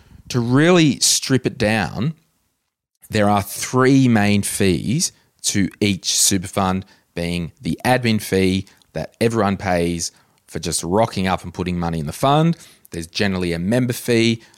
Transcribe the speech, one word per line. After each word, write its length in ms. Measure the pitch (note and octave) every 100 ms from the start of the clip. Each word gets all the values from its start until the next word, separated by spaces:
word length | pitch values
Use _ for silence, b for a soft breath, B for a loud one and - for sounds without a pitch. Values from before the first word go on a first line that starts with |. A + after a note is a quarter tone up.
| b b b
to 100 | B2+
really 580 | A#2 B2+ D#3+ F3+ D#3 -
strip 460 | - - - E3+ -
it 120 | -
down, 560 | G#2 A2 E2+ G1+ C3 D#3 _ _ _ _ _ _ _ _ -
there 200 | A2 G2+
are 140 | G#2
three 640 | F#2+ - - B2+ B2+ C#3 B2+
main 340 | A2+ G#2 G2+
fees 720 | G2 - G2 D#2+ G#1 C3+ - b b b
to 260 | - G#2 F#2 -
each 260 | G#2 F#2 -
super 420 | - - G2 F#2+
fund, 360 | - F#2+ F#2+ F#2+ b b
being 380 | - E2+ F2 E2 -
the 180 | F2 -
admin 360 | A#2 B2+ A#2+ G#2+
fee 460 | - F#2+ F#2+ F#2+ - b b
that 240 | D#2+ D#2 -
everyone 360 | A2+ A2+ G2+ F#2+
pays 540 | F#2+ F2+ F2 E2+ D#2+ b b b _
for 120 | E2
just 240 | E2 D#2
rocking 440 | E2+ G2 A2+ - F#2+
up 180 | F2+
and 100 | F#2
putting 240 | E2+ F2+ F2
money 200 | E2+ E2
in 80 | D2+
the 60 |
fund. 440 | - C3+ D3 E3 E3 B B B
There's 160 | F2 E2+
generally 460 | - G#2 F#2+ F2+
a 60 | E2+
member 340 | F2+ A#2+ B2
fee 500 | A#2+ - A#2 A#2 A2+ b